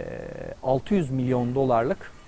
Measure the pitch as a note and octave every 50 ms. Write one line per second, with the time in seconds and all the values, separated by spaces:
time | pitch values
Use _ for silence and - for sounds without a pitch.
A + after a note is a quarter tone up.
0 | - - - - - - - - G1+ G1+ - - - C3 C3 C3 - - G#3 G3
1 | E3 C3 C3 C3 B2+ B2 B2+ B2 B2 A#2+ B2 C3+ C3+ C3 B2 A2+ A#2 C#3+ G3 -
2 | - - - - -